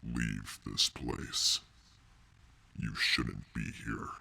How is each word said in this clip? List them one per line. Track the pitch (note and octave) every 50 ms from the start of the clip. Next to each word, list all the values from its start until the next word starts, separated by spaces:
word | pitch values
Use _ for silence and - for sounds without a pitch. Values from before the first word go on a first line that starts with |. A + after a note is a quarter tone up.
| -
Leave | A1+ A#1 A#1+ A#1+ A1 G1+ G1+ G#1 G#1 - - -
this | G1+ G1+ - - -
place. | - - - A#1+ - - - - - - - - - - - - - - - - - - - - - - - - - - - - - - - - -
You | - - A1 G1+
shouldn't | - - - - - A#1+ A1+ G1+ G1+ G1+ - -
be | A1 A1 G1+ - - -
here. | A1 A1 - - - - -